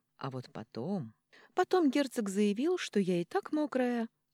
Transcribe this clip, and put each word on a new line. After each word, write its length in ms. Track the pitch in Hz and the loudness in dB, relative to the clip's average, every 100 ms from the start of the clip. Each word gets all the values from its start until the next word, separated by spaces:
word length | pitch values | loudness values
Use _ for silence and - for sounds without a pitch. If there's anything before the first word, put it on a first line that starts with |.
| _ - | _ -10
а 140 | 139 | -8
вот 200 | 127 - | -8 -10
потом... 640 | 82 107 110 143 196 113 - _ - - | -12 -10 -8 -4 -4 -6 -12 _ -20 -8
Потом 360 | - 370 370 302 | -2 2 4 4
герцог 380 | 285 277 - 202 | 2 0 -2 -2
заявил, 500 | 190 208 202 302 370 | 2 2 2 0 -2
что 200 | - 208 | -2 0
я 200 | 180 175 | 2 2
и 40 | |
так 280 | 175 381 - | 0 -4 -2
мокрая, 560 | 302 302 254 247 240 226 _ _ | -2 0 0 0 0 -4 _ _